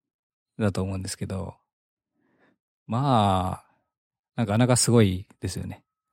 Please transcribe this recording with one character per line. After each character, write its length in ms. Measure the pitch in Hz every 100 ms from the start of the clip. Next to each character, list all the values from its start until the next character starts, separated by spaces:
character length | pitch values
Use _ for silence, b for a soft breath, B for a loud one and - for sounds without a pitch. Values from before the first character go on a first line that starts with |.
| _ _ _ _ _ -
だ 140 | 104
と 100 | 95
思 120 | 95
う 40 | 95
ん 40 |
で 60 | 95
す 80 | -
け 100 | 95
ど、 280 | 95 90 - _ _ _ _ _ _ _ _ _ _ _ _ -
ま 760 | 117 143 120 101 92 92 -
あ、 60 | _ _ _ _ _ _ _ -
な 100 | 104
か 100 | 110
な 100 | 123
か 100 | 123
す 140 | -
ご 120 | 117
い 240 | 101 95 - _
で 80 | 95
す 100 | 92
よ 80 | 95
ね。 180 | - _ _ _